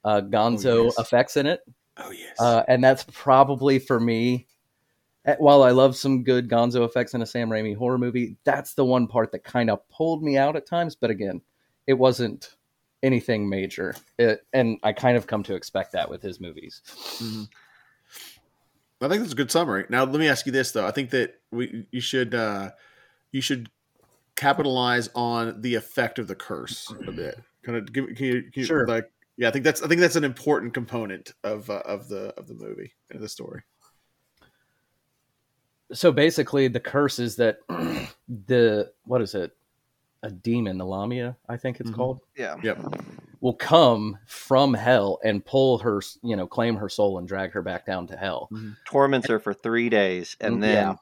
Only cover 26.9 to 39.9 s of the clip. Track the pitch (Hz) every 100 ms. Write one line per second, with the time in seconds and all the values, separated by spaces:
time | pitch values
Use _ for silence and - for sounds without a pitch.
26.9 | - - 82 78 - _ _ - 117 104
27.9 | 120 135 113 131 123 - 135 123 160 117
28.9 | 113 - _ _ - 117 139 139 - 156
29.9 | 170 175 170 147 120 147 147 117 127 117
30.9 | 120 104 95 - _ 104 107 107 101 -
31.9 | 101 123 98 101 - - - - 101 101
32.9 | _ _ - 107 - - - _ _ _
33.9 | _ _ _ _ _ _ _ _ _ _
34.9 | _ _ _ _ _ _ _ _ _ _
35.9 | 131 180 143 156 160 131 143 135 120 -
36.9 | 143 143 - 120 101 113 - - 82 82
37.9 | - - - - 117 98 127 117 107 101
38.9 | _ - 123 104 98 87 _ _ _ _